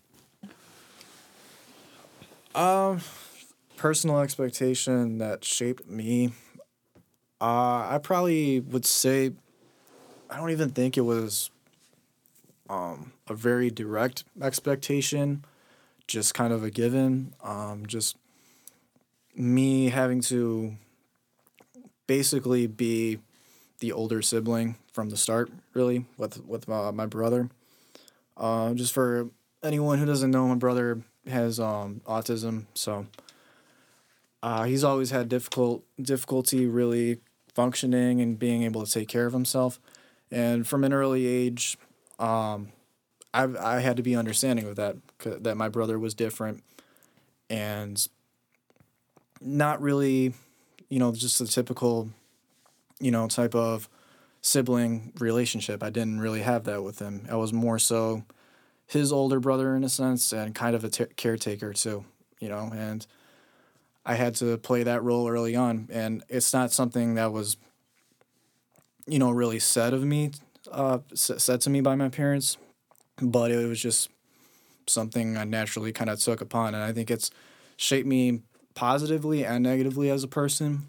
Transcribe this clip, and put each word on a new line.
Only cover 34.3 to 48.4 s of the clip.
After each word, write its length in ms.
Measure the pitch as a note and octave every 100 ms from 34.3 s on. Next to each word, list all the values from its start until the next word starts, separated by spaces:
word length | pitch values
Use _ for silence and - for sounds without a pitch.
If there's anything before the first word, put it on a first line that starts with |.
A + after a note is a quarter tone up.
| _
uh, 220 | A2+ A2+
he's 200 | A#2 C3+
always 280 | C#3+ C3+ B2+
had 180 | C3 A#2
difficult, 540 | B2 - - B2 A#2+ - -
difficulty 640 | C3 C3+ - C3 B2+ C3 B2
really 540 | A#2 A#2+ A#2+ A#2 A#2 _ _ _
functioning 680 | - B2 B2 B2+ B2 B2 B2
and 180 | A#2 A2
being 240 | A#2+ A#2
able 220 | A#2 A2 G#2
to 60 |
take 160 | A2+ G#2+
care 160 | A#2+ A#2+
of 80 |
himself. 460 | B2+ B2+ C3+ B2+ - _ - _ _ _
And 340 | B2 A#2+ A#2+ A2+
from 160 | C#3
an 100 | C3+
early 320 | C#3 C3+ C3 B2
age, 520 | B2 B2 A#2+ - - - _ _ -
um, 520 | A2+ A2+ A2 G#2 G2+ - _ _ _ _ -
I've, 220 | B2 C3 A2+
I 220 | G#2+ B2
had 160 | B2+ B2
to 60 |
be 120 | B2 A#2+
understanding 500 | A2+ A2 C3 A#2 G#2+
of 100 | G2+
that, 180 | G2+ F#2+ - -
c-, 100 | - G2
that 160 | A2+ G#2+
my 120 | A2
brother 300 | A2+ A2+ A2+
was 140 | A2+
different 500 | G#2+ A2+ - A2 G#2 - - - _ _ _ _ _ -
and 580 | A2 G#2 G#2+ G#2 G2+ - _ _ _